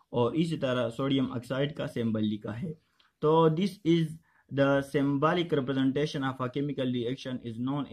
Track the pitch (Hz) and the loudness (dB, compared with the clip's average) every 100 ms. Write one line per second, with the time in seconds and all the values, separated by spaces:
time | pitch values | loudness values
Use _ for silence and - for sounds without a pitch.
0 | _ 131 117 156 170 147 131 123 117 117 | _ 0 2 2 0 0 0 0 0 -2
1 | 135 135 127 123 - 131 143 143 139 123 | 0 2 0 -2 -4 -2 -2 -4 -6 -2
2 | 113 110 107 107 - 113 175 - _ _ | -2 0 0 -2 -6 -8 -8 -10 _ _
3 | _ _ 151 160 160 156 202 - 165 170 | _ _ 4 6 6 4 0 0 2 2
4 | 156 - _ _ _ 131 139 139 135 147 | 2 -6 _ _ _ 0 2 2 0 0
5 | 139 139 156 175 170 143 127 135 135 135 | 2 2 2 2 0 0 0 0 2 2
6 | 147 151 131 127 123 139 143 135 127 123 | -2 -2 -4 -4 -4 -2 -4 -2 -2 -2
7 | 117 135 135 127 117 113 127 143 131 | -4 -6 -8 -8 -8 -6 -4 -4 -4